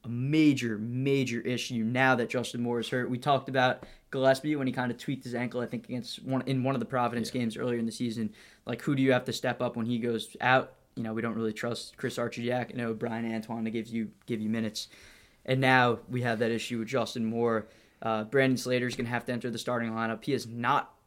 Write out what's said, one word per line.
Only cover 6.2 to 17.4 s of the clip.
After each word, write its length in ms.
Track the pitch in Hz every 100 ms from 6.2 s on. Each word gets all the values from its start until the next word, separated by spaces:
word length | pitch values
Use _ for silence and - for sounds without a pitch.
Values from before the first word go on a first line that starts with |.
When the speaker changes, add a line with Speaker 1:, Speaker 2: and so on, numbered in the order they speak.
Speaker 1:
one, 200 | 127 131
in 180 | 131 131
one 120 | 127
of 60 | 135
the 60 | 113
Providence 460 | 127 120 120 110
Speaker 2:
Yeah. 80 | 127
Speaker 1:
games 160 | 117 107
earlier 220 | 123 120
in 80 | 113
the 60 |
season. 420 | - 123 113 107 - - - -
Like, 160 | 117
who 120 | -
do 80 | 143
you 100 | 131
have 120 | 123
to 80 | 123
step 300 | 110 127 117
up 120 | 123
when 120 | 120 113
he 120 | 120
goes 380 | 117 113 - -
out? 320 | 123 131 - - _ -
You 60 |
know, 120 | 113
we 80 | 110
don't 120 | 113
really 200 | 113 110
trust 420 | 107 120 113 - -
Chris 220 | 123 117
Archidiak 520 | 120 - 120 123 120
and 100 | 123
O'Brien 500 | 117 110 120 113 117
Antoine 320 | 113 107 117
to 60 | 110
give 160 | 113 113
you, 240 | 117 107 - -
give 160 | 113
you 80 | 107
minutes. 380 | 113 110 - - - - - - _ -
And 160 | 131
now 380 | 131 131 123 113 -
we 100 | 123
have 200 | 123 110
that 100 | 117
issue 300 | 113 - 120
with 80 | 110
Justin 360 | 127 110 123
Moore. 440 | 113 117